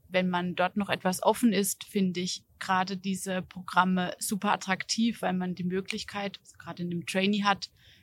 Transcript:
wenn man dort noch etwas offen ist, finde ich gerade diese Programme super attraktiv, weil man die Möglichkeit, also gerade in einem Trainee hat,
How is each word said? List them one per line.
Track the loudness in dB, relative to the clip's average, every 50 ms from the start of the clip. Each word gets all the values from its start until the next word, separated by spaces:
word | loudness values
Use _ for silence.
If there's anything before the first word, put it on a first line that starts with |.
| -6
wenn | -2 0 2 2
man | 2 0 0 -2 -2 0
dort | 0 0 0 0
noch | -2 -2 -2
etwas | -2 0 0 0 0 2
offen | 4 4 4 6 4 4 4
ist, | 4 2 0 -2 -6 -8
finde | -4 0 0 2 2 0 -2
ich | -4 -4 -6 -8 -12 _ _
gerade | -8 -2 0 2 2 2 0 -4
diese | -4 -4 -4 -4 -4 -4 -4 -4 -4 -6
Programme | -8 -12 -14 -12 0 2 4 4 4 4 2 0 -2 -4
super | -6 -4 -4 -2 0 0 0
attraktiv, | 0 0 0 -2 -4 -2 -2 -2 0 2 2 2 0 0
weil | -2 0 0
man | 0 -2 -4 -4
die | -4 -4
Möglichkeit, | -2 -2 -2 -4 -4 -8 -8 -10 -10 -8 -8 -8 -8 -10 -12
also | _ -20 -20
gerade | -16 -14 -12 -8 -8
in | -6 -6
einem | -6 -6 -6
Trainee | -2 0 2 2 2 2 4 4
hat, | 2 2 2 -2 -10 _ _ _ -20 -20 -20